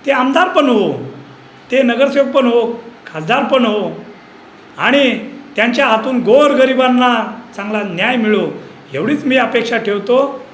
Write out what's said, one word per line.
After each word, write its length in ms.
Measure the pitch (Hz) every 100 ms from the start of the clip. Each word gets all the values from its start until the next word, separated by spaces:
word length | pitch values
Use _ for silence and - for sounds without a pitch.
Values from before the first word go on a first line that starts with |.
| 269
ते 60 |
आमदार 360 | 269 262 311 370
पण 200 | 349 277
हो, 240 | 220 170 127 - - - - - - -
ते 120 | 247
नगरसेवक 460 | 247 233 277 285 277
पण 180 | 285 240
हो, 360 | 233 233 233 - - -
खासदार 380 | 160 156 254
पण 220 | - 269 233
हो 240 | 208 175 - - - - - - - - -
आणि 400 | 190 277 262 - - - - -
त्यांच्या 300 | 233 - 277
हातून 320 | 220 262 247
गोरगरिबांना 1160 | 196 254 294 254 262 254 254 247 247 233 220 - - -
चांगला 240 | 208 214
न्याय 320 | 202 170 220 254
मिळो, 320 | 214 208 160 - - - -
एवढीच 300 | 131 214 294
मी 120 | 269 262
अपेक्षा 420 | 233 247 226 233
ठेवतो. 680 | 208 202 196 254 277 285 -